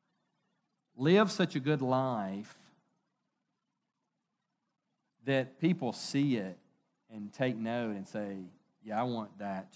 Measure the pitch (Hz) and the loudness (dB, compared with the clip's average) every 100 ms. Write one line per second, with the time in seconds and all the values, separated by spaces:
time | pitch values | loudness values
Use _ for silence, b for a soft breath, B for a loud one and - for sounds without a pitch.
0 | _ _ _ _ _ _ _ _ _ - | _ _ _ _ _ _ _ _ _ 0
1 | 139 190 214 - 180 151 131 151 127 131 | 4 6 6 2 0 0 0 2 2 2
2 | 131 117 95 98 110 - - _ _ _ | 2 0 -2 -6 -10 -18 -20 _ _ _
3 | _ _ _ _ _ _ _ _ _ _ | _ _ _ _ _ _ _ _ _ _
4 | _ _ _ _ _ _ _ _ _ _ | _ _ _ _ _ _ _ _ _ _
5 | _ _ 120 135 127 - 160 180 123 - | _ _ 0 0 0 0 2 2 0 -4
6 | - 139 143 120 95 90 _ _ _ _ | -2 2 4 2 -2 -8 _ _ _ _
7 | _ 110 104 - 127 113 113 120 117 101 | _ -14 -10 -2 -2 0 -2 -2 -4 -6
8 | 95 110 101 98 90 - _ _ 110 107 | -8 -8 -8 -8 -12 -18 _ _ -6 -2
9 | 123 117 104 98 101 95 92 | -2 -4 -8 -8 -6 -6 -8